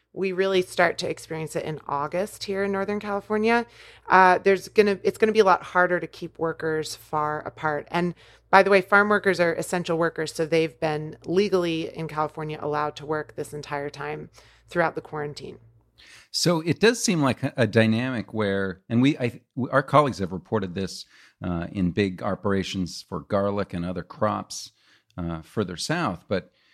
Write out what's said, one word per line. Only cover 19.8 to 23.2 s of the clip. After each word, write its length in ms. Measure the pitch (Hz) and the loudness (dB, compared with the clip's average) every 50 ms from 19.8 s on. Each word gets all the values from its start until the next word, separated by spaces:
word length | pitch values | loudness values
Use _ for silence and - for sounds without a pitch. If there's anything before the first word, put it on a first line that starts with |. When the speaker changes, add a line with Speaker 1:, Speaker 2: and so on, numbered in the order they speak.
| 143 | 0
Speaker 2:
colleagues 340 | - 139 143 147 135 98 | 4 4 4 4 4 0
have 160 | - 98 85 95 | -4 -6 -6 -6
reported 420 | 87 - - - - 95 90 85 | -8 -8 -4 -4 -4 -4 -4 -6
this, 300 | 98 95 90 - - - _ _ - - - _ - 101 | -6 -6 -6 -8 -12 -16 _ _ -20 -20 -20 _ -10 -6
uh, 240 | 92 87 85 87 - - | -6 -4 -6 -6 -6 -4
in 180 | 104 92 87 | -2 -2 0
big 320 | 78 104 101 98 92 85 - | 2 0 0 0 -2 -4 -6
operations 800 | 107 92 - - 104 98 98 90 - - 98 92 80 - - - | -6 -6 -4 -2 0 0 0 -2 -2 -4 -6 -6 -6 -8 -14 -14
for 120 | - 95 | -10 -10
garlic 540 | 80 | -10